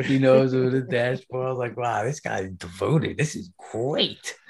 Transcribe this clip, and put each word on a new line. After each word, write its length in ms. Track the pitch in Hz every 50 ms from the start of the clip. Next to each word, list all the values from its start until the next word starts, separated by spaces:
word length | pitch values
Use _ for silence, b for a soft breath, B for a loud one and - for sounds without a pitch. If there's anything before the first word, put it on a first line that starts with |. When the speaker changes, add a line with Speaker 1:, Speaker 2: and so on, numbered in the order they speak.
| 131
Speaker 1:
sticky 140 | 135 135 135
notes 340 | 135 131 131 131 135 131 127
over 160 | 131 127 127
the 120 | 127 135
Speaker 2:
<laughs> 80 | 127 123
Speaker 1:
dashboard. 580 | 127 120 120 123 131 127 - _ 123 127 127 131
I 20 |
was 100 | 131 127
like, 160 | 123 117 104
"Wow, 280 | 123 120 120 110 104 107
this 160 | 127 147 -
guy's 300 | - 110 107 101 95 95
devoted. 680 | 95 - - 85 85 - 101 104 147 160 - 92 90 -
This 180 | 151 156 -
is 160 | - - - - -
great." 760 | - - - - 117 - - - - - - - - - - B B B